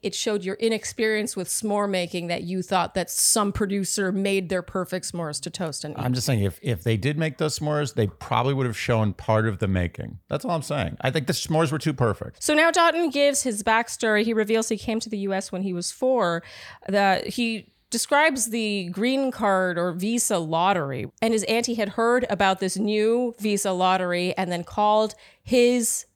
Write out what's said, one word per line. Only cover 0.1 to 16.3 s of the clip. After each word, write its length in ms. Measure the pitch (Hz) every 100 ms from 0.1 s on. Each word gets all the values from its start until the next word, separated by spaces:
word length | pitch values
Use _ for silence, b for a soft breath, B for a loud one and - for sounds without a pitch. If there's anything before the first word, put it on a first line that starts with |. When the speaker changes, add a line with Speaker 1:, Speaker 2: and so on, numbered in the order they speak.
Speaker 1:
showed 300 | - - 208
your 100 | 180 190
inexperience 800 | 226 220 - - 220 214 208 -
with 120 | 180
s'more 420 | - 220 208 202
making 380 | 190 175 180 170
that 160 | 170
you 180 | 170 185
thought 320 | 180 185 170
that 160 | - 175
some 420 | - - 233 202
producer 600 | - 202 202 190 - 190
made 380 | 190 196 196 175
their 120 | 185
perfect 500 | 175 190 180 185 -
s'mores 300 | 175 160 151
to 80 | -
toast 340 | - 170 143
and 120 | 151 -
eat. 20 |
Speaker 2:
I'm 100 | 123
just 140 | 127 117
saying, 160 | 120
if, 160 | 98 -
if 220 | - 117
they 120 | - 113
did 220 | 123 151
make 220 | 160 131
those 180 | 156 -
s'mores, 380 | 151 151 143 -
they 100 | 107
probably 480 | - - 117 127
would 140 | 135 127
have 100 | 110
shown 360 | - 117 107
part 340 | 95 - 110 110
of 100 | 95
the 100 | 98
making. 520 | 92 87 - - - _
That's 160 | 151 -
all 60 |
I'm 100 | 165
saying. 360 | 135 147 87 -
I 80 | 131
think 160 | 156 131
the 80 |
s'mores 380 | - - 156 160
were 80 | 151
too 120 | 160
perfect. 520 | 135 120 101 - -
Speaker 1:
So 100 | -
now 160 | 302 330
Doughton 400 | 339 339 320 339
gives 320 | 269 285 277
his 220 | 254 208
backstory. 600 | 214 226 233 - 226 208
He 100 | 220
reveals 360 | 220 208 226 226
he 80 | 214
came 220 | - 220
to 100 | 226
the 80 | 208
U 140 | 196
S 180 | 190 190
when 120 | 185
he 100 | 196
was 180 | 175 175
four. 520 | - 254 262 180